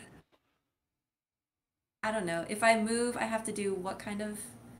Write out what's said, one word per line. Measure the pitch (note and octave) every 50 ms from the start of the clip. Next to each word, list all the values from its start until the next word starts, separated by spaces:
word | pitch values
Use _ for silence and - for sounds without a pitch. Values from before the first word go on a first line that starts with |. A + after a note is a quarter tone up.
| - - - - - _ _ _ _ _ _ _ _ _ _ _ _ _ _ _ _ _ _ _ _ _ _ _ _ _ _ _ _ _ _ _ _ _ _ - -
I | A3
don't | A3 A3 F#3
know. | E3+ E3+ E3+ E3 -
If | G#3 G#3+ A#3
I | A3+ A3+ A3
move, | G#3+ A3+ A#3 A#3 A#3+ B3 A#3+
I | - A3+
have | A3+ A3+ A3 A3+
to | G#3+ G3+
do | G#3 G3+ G3 F#3+
what | F#3 F3+ F#3+ -
kind | - - G#3+ G#3 G3+
of | G#3+ G#3 G#3 - - - - - - - -